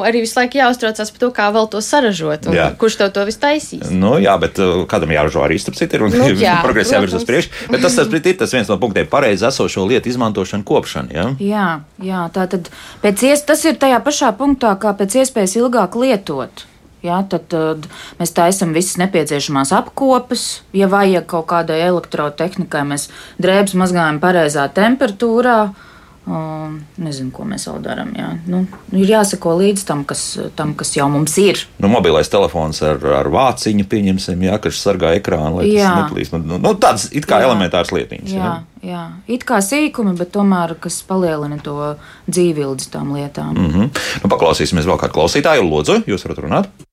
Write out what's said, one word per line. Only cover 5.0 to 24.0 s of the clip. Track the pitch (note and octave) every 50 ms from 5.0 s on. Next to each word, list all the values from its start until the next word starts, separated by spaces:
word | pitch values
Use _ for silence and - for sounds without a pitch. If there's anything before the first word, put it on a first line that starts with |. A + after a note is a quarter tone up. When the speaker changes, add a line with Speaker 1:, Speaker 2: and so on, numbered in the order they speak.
| E2 D#2
Speaker 2:
jāražo | D#2+ D2 D2+ D#2 - - C#2+
arī, | D2+ D#2+ -
starp | - - -
citu, | - E3+ E3 - -
ir, | G#3+
un | G#3 A3
Speaker 1:
Nu, | B3 B3+ - -
Speaker 2:
<laughs> | G3
Speaker 1:
jā, | A3 F#3 F3 F3
Speaker 2:
progress | - D3 - - - A3+ C4+
jāvirz | - G3+ F#3 F#3 -
uz | A#3
Speaker 1:
protams. | A#3 A#3 - - -
Speaker 2:
priekšu. | - - - - B3
Bet | C4 B3+
tas, | C4
starp | B3 B3 C#3+ - D#3+
citu, | E3 D#3 F#3
ir | F3+ -
tas | A2+ G2+ -
viens | B2+ G#2 G2+
no | G#2 F2+
punktiem, | B2 A2 F#2 F2+ E2 -
pareizi | - C#3 C#3 A2+ G#2 F2+ G#2+
esošo | A#2 - - G#2 F2 - G#2 F#2+
lietu | G#2 B2+ G#2+ - A#2
izmantošana, | B2 B2+ A#2 A2 G2+ G2+ F#2+ - - G#2 G2+
kopšana, | - D#3 B2 - - - D2 C2 B1
ja? | C2+ D#2 F#2 B2 C3+ C3+
Speaker 3:
Jā, | G3+ G3+ G#3 G#3 G3 F3 D#3+ D3 D3+ - _ -
jā, | F#3+ F#3+ F#3+ F#3 E3+ E3
tā | - G3 F#3 F#3
tad | G3 F#3 E3+ - - - - - - -
pēc | - G#3 G3+ - B3 C4+
ies-, | D4 D4 D4
tas | - D#4 D4 - E4
ir | C4
tajā | - C#4 C4+ B3+ A3+
pašā | - C#4+ - - D4 A#3
punktā, | G3+ - C4+ C#4+ C#4 - B3 A3 G3 G3
kā | - G#3+ G3
pēc | G3+ G3+ F#3+ - C4
iespējas | C4 C4 - A3+ F#3+ F#3+ - A#3
ilgāk | A#3+ C4 A#3+ A#3 F#3 F3+ - A#3
lietot. | B3+ C4+ A#3 G3 - - D3 C3+ B2 - - - - - - - - - - _
Jā, | - E3+ F3 F#3 G3
tad, | F#3+ F#3 E3 E3 -
tad | E3+ D#3+ D#3+ D#3 D#3+ D#3 D3+ - - - - - -
mēs | - E3+ E3+
taisam | - F3+ E3+ F3 G3 G3 G3 E3
visas | D#3 E3 F#3 F#3 -
nepieciešamās | F3+ F3+ F#3+ - E3 D3+ D3 D3+ C#3+ - - D3 C3+ C3+ -
apkopes, | F#3 A3+ B3 - - - C#4 C4 C4 B3 B3 - B3 - - - - - - _
ja | - G3 G3 F#3+
vajag | G3 G3+ G3+ F#3+ F#3 E3+ E3 -
kaut | F3+ E3 D#3+ -
kādai | F3 E3+ E3+ E3 D#3+ D#3+
elektrotehnikai, | E3+ F3+ F3+ E3+ - - - D3+ D3 D3 D3 - D#3+ F3+ F#3+ - E3 D3 - D3+ C#3+
mēs | C#3+ C#3+ D3 - - - - - - -
drēbes | - E3+ F#3 F#3+ G3+ G3+ G3 -
mazgājam | F#3 F#3 F3+ F3+ F3